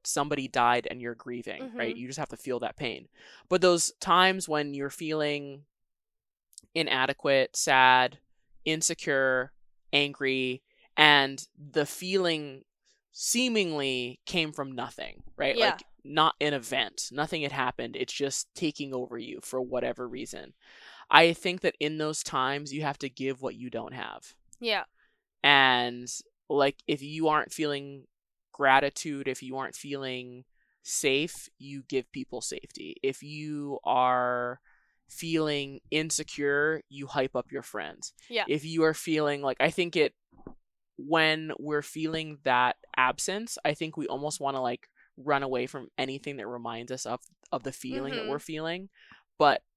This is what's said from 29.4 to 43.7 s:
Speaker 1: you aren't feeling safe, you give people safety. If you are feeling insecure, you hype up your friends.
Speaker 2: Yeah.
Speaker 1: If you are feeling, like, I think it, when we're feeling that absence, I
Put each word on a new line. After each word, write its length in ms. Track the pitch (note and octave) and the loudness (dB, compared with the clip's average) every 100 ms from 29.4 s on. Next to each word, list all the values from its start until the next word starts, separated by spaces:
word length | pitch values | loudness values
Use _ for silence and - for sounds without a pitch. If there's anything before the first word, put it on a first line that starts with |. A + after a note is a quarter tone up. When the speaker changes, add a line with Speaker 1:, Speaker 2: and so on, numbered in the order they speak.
Speaker 1:
you 140 | C3 C3 | -8 -8
aren't 180 | C3 - | -8 -10
feeling 680 | C#3+ C#3 C3 B2+ B2 B2 - _ _ _ | -8 -6 -6 -8 -10 -16 -20 _ _ _
safe, 640 | - - C#3+ C#3 E3 - - - | -8 0 2 2 0 -6 -18 -18
you 260 | C#3 C#3 B2+ | -14 -12 -4
give 240 | C3 A#2+ | -4 -4
people 300 | C#3 B2+ A#2+ | -8 -10 -10
safety. 540 | - - - - D#2 - | -8 -10 -12 -16 -16 -6
If 180 | C3+ C3+ | -4 -4
you 560 | D3 D3+ D3+ D3 C#3+ C#3 | -10 -10 -8 -8 -8 -6
are 760 | - B2+ B2+ B2+ B2 B2 B2 B2+ _ _ _ _ _ | 0 2 4 2 2 0 -4 -8 _ _ _ _ _
feeling 680 | - E3 D#3+ D#3 D3 C#3 C#3 - | -10 -2 2 2 0 -4 -10 -2
insecure, 920 | D3+ D#3 - D#3 - C#3+ C#3+ D3+ D#3+ - | -2 0 -4 -4 -2 0 2 2 0 -6
you 180 | C#3 C#3 | -12 -4
hype 280 | D3 C3 B2+ | 0 0 -2
up 160 | - | -6
your 120 | C3+ | -8
friends. 500 | - G#2 D#2 - - - - | -8 -8 -8 -10 -16 -18 -8
Speaker 2:
Yeah. 160 | A#3 F#3+ | -4 -2
Speaker 1:
If 160 | D3 D#3 | -4 -2
you 180 | D#3+ | 2
are 100 | D#3+ | 2
feeling, 480 | D#3 - D#3 D3 C#3+ | 2 -2 0 0 0
like, 160 | C#3 B2+ | -2 2
I 100 | D3 | 0
think 240 | E3+ E3+ E3 | 2 0 2
it, 160 | D3 - _ - - - _ _ _ - | 2 0 _ -20 -18 -20 _ _ _ -12
when 540 | C#3 D#3+ D#3 D#3 D#3 - | 0 4 4 2 -2 -8
we're 220 | D3 D3 | -4 -4
feeling 580 | - D#3 D#3+ D#3+ D#3 C#3+ | -4 -6 -4 -4 -6 -4
that 340 | C#3 B2 B2+ - - - | 2 4 4 0 -4 2
absence, 640 | B2+ - - G3 A3+ - | 2 2 -4 -4 -6 -4
I 100 | D3+ | -2